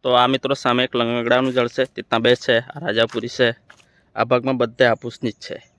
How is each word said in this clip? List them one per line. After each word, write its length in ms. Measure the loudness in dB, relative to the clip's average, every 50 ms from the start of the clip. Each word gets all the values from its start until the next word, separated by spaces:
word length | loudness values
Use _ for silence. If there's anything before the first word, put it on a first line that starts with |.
| 0
તો 80 | 2 4
આ 140 | 4 4
મિત્રો 260 | 4 2 -2 -2 -4 -4
સામે 280 | -2 0 0 0 0 0
એક 120 | -2 -2
લંગડાનું 560 | -2 -2 0 -2 -2 0 2 2 2 2 0
ઝાડ 160 | 0 0 -2
છે, 160 | 0 0 -2 -4
તીતના 340 | -2 _ -14 -6 _ -2 0
બે 120 | 4 2 2
છે, 200 | 2 2 0 0 0
આ 200 | 0 -4 -14 -10
રાજાપુરી 480 | -6 -4 0 0 0 0 -2 -8 -8
છે, 200 | -8 -2 0 0 0 0 _ _ _ -20 _ _ _ _ _ _ _ _
આ 80 | -4 0
ભાગમાં 340 | 0 0 0 0 -2 0
બધે 280 | 0 -2 -2 2 2 2
હાફૂસની 440 | 2 2 -2 -4 -12 -10 -6 -6 -6
જ 80 | -6 _
છે. 180 | -14 -14 -14 -14 -16 _ _